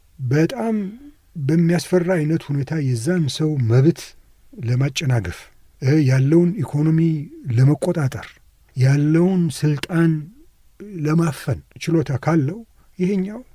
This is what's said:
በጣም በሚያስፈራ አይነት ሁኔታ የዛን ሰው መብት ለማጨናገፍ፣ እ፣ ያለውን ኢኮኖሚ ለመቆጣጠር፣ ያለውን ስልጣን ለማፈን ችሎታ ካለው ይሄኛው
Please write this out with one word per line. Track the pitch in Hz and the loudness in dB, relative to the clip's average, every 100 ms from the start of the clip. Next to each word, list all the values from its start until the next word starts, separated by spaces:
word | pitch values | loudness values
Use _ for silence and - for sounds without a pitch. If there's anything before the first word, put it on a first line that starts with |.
| _ - | _ -8
በጣም | 127 143 165 247 226 220 196 233 285 - _ 170 | -2 2 2 0 -2 -2 -4 -10 -20 -20 _ -6
በሚያስፈራ | 139 165 165 170 - 180 170 | 0 2 2 0 0 0 2
አይነት | 185 151 165 | 0 0 -2
ሁኔታ | - 139 131 160 | -2 -4 -4 -2
የዛን | 135 120 123 180 147 | -2 -2 0 0 -2
ሰው | - 156 147 | -2 -2 0
መብት | 113 120 143 165 - - _ _ - 226 | 2 4 4 2 -6 -20 _ _ -20 -10
ለማጨናገፍ፣ | 117 123 139 - 143 123 87 - - _ _ _ | -4 -2 -2 -2 -2 -2 -2 -10 -16 _ _ _
እ፣ | 127 156 | 2 2
ያለውን | 135 131 135 170 175 208 | 4 2 4 4 2 0
ኢኮኖሚ | 135 135 156 160 165 156 151 - 208 | -4 0 2 2 2 0 -6 -10 -2
ለመቆጣጠር፣ | 117 135 147 175 170 135 - - - _ _ _ - | 2 4 4 0 -2 -2 -4 -14 -20 _ _ _ 0
ያለውን | 131 143 151 160 180 190 165 | 2 4 2 2 2 2 0
ስልጣን | - 151 143 - 165 165 156 151 226 - _ _ - 202 185 | 0 -2 -2 -2 0 2 0 -6 -20 -20 _ _ -20 -14 -6
ለማፈን | 151 160 165 131 - 92 - - | -2 0 0 -2 -6 -6 -8 -12
ችሎታ | - 165 139 131 | -2 -2 -2 -4
ካለው | - 165 135 214 226 _ _ - | 0 0 0 -4 -14 _ _ -6
ይሄኛው | 180 202 190 220 254 | -2 -2 -4 -8 -18